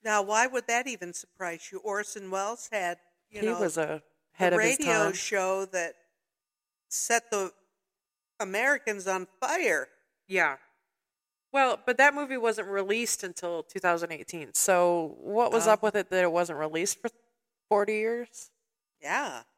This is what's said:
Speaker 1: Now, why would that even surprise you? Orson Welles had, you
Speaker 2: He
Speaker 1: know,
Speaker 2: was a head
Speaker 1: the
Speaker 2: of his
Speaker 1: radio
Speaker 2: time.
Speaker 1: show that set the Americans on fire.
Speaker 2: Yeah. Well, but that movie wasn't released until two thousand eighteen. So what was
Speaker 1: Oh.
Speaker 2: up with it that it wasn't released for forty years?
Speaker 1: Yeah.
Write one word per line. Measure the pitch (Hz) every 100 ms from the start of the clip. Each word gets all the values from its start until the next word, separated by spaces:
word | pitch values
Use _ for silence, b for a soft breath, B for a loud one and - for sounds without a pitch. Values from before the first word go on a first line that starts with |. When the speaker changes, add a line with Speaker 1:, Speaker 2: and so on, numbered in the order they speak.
Speaker 1:
Now, | 220 214
why | 196 214 254
would | 254 240
that | 233 254
even | 226 175
surprise | 175 - _ 180 165 -
you? | 190
Orson | 214 202 208 220 190
Welles | 190 196 233 -
had, | 214 180 175 _ _ _
you | 208
Speaker 2:
He | 214
Speaker 1:
know, | 233
Speaker 2:
was | 190 156
a | 151 156 _ _ _
head | _ 180
Speaker 1:
the | 175
Speaker 2:
of |
his | 220 269
Speaker 1:
radio | 285 220 202
Speaker 2:
time. |
Speaker 1:
show | 180 - 202 190 190 190
that | 185 170 - _ _ _ _ _ _ _ _ _
set | - - 233 -
the | 208 190 _ _ _ _ _ _ _ _ _
Americans | 196 196 254 285 - 208 190
on | 190 180 _
fire. | 254 339 302 160 131 _ _ _ _
Speaker 2:
Yeah. | 185 160 135 _ _ _ _ _ _ _ _ _
Well, | 277 262 - -
but | 240
that | 277
movie | 285 285 262
wasn't | 226 220 196
released | 196 196 220 233 -
until | 190 175 175 170
two | - 190
thousand | 180 170 170
eighteen. | 156 - 170 131
So | - - 180 175 175 160 -
what | 67 208 240
was | 226 214
Speaker 1:
Oh. |
Speaker 2:
up | 214
with | 214 208
it | 190
that | 185
it | 180
wasn't | 165 170 151
released | 156 160 151 -
for | 233 _ _ _ _ _ _
forty | 208 202 214
years? | 220 233 240 - - _ _ _ _ _
Speaker 1:
Yeah. | 147 214 277 127 117